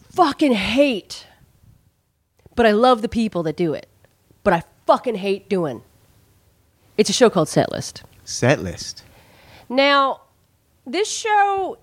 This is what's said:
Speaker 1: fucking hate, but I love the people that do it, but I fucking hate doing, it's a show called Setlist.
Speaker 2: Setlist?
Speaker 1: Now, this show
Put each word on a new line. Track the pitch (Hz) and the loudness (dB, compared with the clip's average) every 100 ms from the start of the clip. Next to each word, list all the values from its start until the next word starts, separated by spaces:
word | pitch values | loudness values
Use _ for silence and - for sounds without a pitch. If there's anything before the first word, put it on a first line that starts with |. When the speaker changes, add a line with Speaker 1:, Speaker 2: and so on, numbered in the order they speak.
| _ | _
Speaker 1:
fucking | 370 311 - 294 | 0 0 2 0
hate, | 214 190 247 285 208 - - - _ _ _ _ _ _ _ _ _ _ _ - - | 0 0 2 2 0 -8 -20 -20 _ _ _ _ _ _ _ _ _ _ _ -8 0
but | 226 | 2
I | |
love | 208 254 233 | 4 4 2
the | 220 | 0
people | 233 220 175 | -2 -2 -4
that | 160 151 | -6 -4
do | 170 | -4
it, | - - _ _ _ _ _ | -4 -10 _ _ _ _ _
but | 202 | -2
I | 170 - _ | -2 -4 _
fucking | - 269 254 | 0 0 0
hate | 208 196 196 - | -6 -4 -6 -4
doing, | 190 156 107 - _ _ _ _ _ _ _ _ _ _ - | -2 -2 -6 -14 _ _ _ _ _ _ _ _ _ _ -2
it's | 208 | 0
a | |
show | - 226 | 4 4
called | 185 151 | 4 0
Setlist. | - - - - - - _ - | 0 0 -4 -10 -16 -20 _ -14
Speaker 2:
Setlist? | - 120 131 87 78 - - - - _ _ - - - | -2 0 0 -2 -10 -14 -16 -20 -20 _ _ -20 -20 -6
Speaker 1:
Now, | 254 277 285 269 240 _ _ _ _ _ _ | 0 2 2 2 -2 _ _ _ _ _ _
this | 254 320 415 | -8 -4 -4
show | - 453 415 403 392 359 - | -4 0 2 2 0 -6 -10